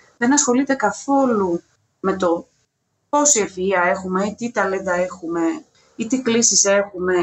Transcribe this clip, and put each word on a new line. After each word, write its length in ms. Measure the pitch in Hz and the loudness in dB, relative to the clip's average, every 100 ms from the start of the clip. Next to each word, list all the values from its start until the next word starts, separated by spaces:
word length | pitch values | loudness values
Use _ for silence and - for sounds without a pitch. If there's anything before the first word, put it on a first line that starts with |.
| _ - | _ -2
Δεν 160 | 240 | 2
ασχολείται 420 | 285 269 247 277 | 2 2 0 0
καθόλου 880 | 262 208 208 - 277 269 220 190 170 - _ _ _ | 0 -2 -4 0 2 2 2 0 -2 -6 _ _ _
με 160 | 190 185 | -4 0
το 320 | 180 175 - _ _ _ _ _ _ | 0 -2 -4 _ _ _ _ _ _
πόση 380 | 294 285 226 196 | 2 2 2 0
ευφυΐα 380 | 180 185 185 175 | -4 -2 0 2
έχουμε 400 | 190 190 185 208 | 0 -2 -2 -2
ή 80 | |
τι 160 | 208 233 | -4 -6
ταλέντα 420 | 226 196 190 190 | -2 -2 -2 -2
έχουμε 480 | 180 180 - 165 170 165 156 - _ _ - | -2 -2 -6 -8 -2 -2 -4 -10 _ _ -10
ή 100 | 220 | -4
τι 160 | 262 | -2
κλίσεις 420 | 247 233 220 - | 0 2 2 2
έχουμε 580 | 202 202 196 180 180 180 | 4 2 0 -4 0 0